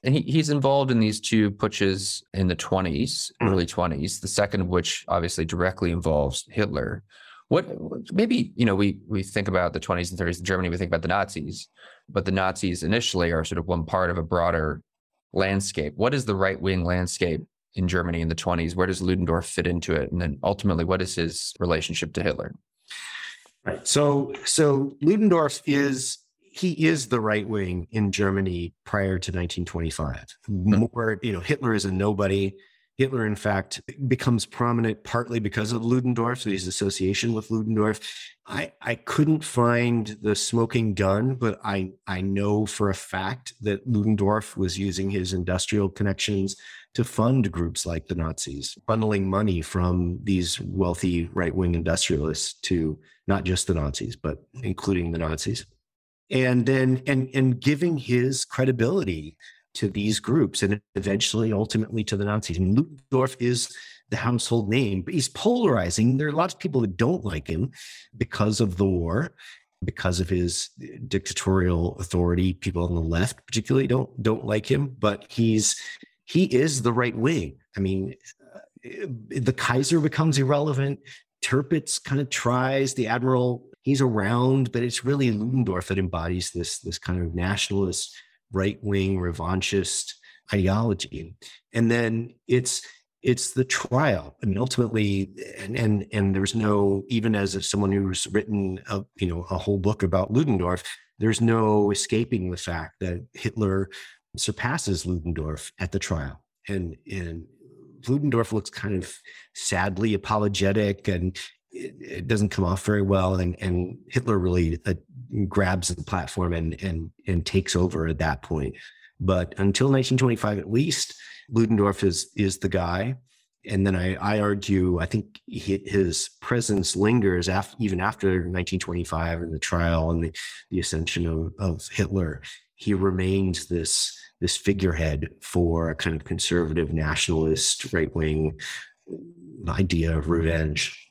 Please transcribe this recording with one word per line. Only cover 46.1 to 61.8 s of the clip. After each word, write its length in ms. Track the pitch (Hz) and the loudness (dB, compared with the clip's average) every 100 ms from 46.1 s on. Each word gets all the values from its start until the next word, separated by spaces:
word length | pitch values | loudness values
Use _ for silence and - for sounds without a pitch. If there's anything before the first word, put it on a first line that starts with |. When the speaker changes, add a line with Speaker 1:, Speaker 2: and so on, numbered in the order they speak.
| 98 - 101 95 - - - - - | 0 -2 0 -2 -6 -16 -20 -8 -4
Speaker 2:
to 100 | 113 | -2
fund 440 | - 113 135 101 | 2 2 4 2
groups 320 | 85 82 78 90 | 0 -4 -4 -4
like 220 | 82 - | -6 -4
the 80 | 87 | -4
Nazis, 600 | 80 78 - 69 - - - | -4 -4 -8 -8 -10 -10 -2
funneling 400 | 113 107 104 95 | 0 2 0 0
money 360 | 98 107 87 | 2 2 0
from 580 | 78 95 90 90 87 87 | -2 0 2 2 0 -2
these 360 | 104 95 87 - | 0 0 0 -4
wealthy 720 | 92 92 90 87 92 85 85 | -4 0 0 0 0 0 -2
right-wing 420 | - 85 92 90 85 | -2 -2 0 0 0
industrialists 800 | 82 85 - 78 78 78 - - | 0 0 2 0 0 -2 -6 -8
to 380 | - 90 78 76 _ _ - | -2 0 0 -4 _ _ -2
not 180 | 98 87 | 0 0
just 220 | 90 - | -2 0
the 80 | 85 | 0
Nazis, 420 | 73 69 53 - | 0 -4 -8 -6
but 220 | 78 69 _ 123 | -6 -6 _ -10
including 520 | 110 90 - 92 85 | -6 -4 0 0 0
the 60 | 82 | -2
Nazis. 460 | 82 78 - 117 - _ _ _ _ _ _ | -2 -2 -4 -6 -10 _ _ _ _ _ _
And 340 | 131 127 123 120 | 2 4 4 4
then, 360 | 135 131 127 127 | 4 4 2 2
and, 220 | 135 131 | 0 0
and 280 | 139 131 120 | 2 2 4
giving 360 | 139 147 175 156 | 2 2 2 0
his 460 | 117 123 127 131 | 0 2 2 -2
credibility 920 | - - 131 123 117 190 98 82 76 _ - - _ - | -4 0 2 2 2 2 -2 -4 -8 _ -20 -20 _ -4
to 120 | 101 | -2
these 320 | 101 104 110 | 0 0 0
groups 440 | - 147 110 - | 0 2 2 2
and 180 | 98 104 _ - | 0 0 _ -6
eventually 580 | 98 101 - 110 113 | -2 0 0 0 0
ultimately 500 | 101 107 110 | 0 0 0